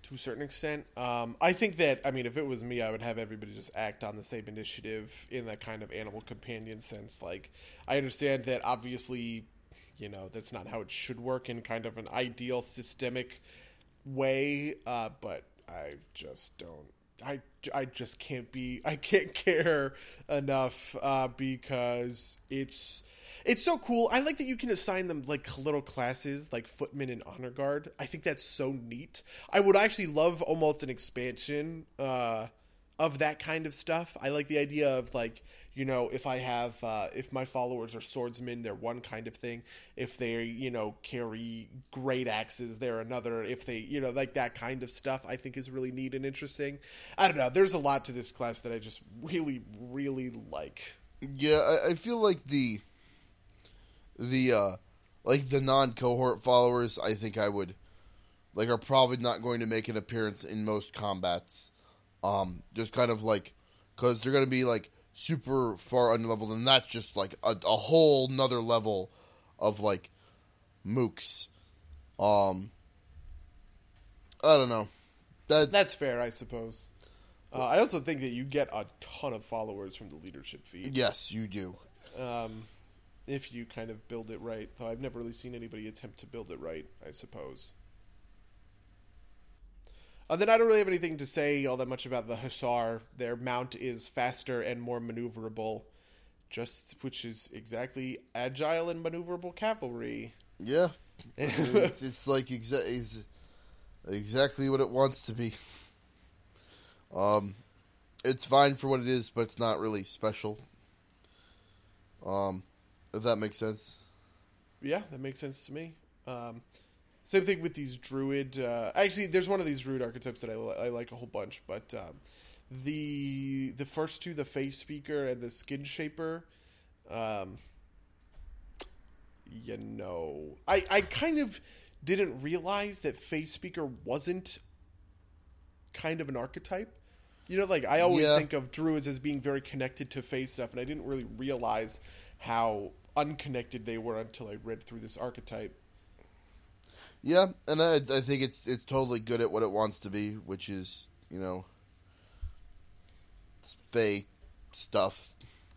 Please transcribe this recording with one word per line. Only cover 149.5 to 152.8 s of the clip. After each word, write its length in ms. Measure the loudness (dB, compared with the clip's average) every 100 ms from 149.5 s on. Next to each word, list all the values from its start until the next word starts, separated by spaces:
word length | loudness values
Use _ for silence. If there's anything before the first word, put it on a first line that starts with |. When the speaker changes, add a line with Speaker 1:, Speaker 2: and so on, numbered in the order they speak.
Speaker 2:
what 120 | 2
it 100 | 2
wants 260 | 4 2 0
to 100 | -6
be, 240 | -4 -4
which 340 | -6 -8 -8 -6
is, 400 | -6 -6 -8 -10 -20 -14
you 80 | -8
know, 240 | -6 -6 -8 -20 -20 -20 _ _ _ -10 -10 -10 -18 -20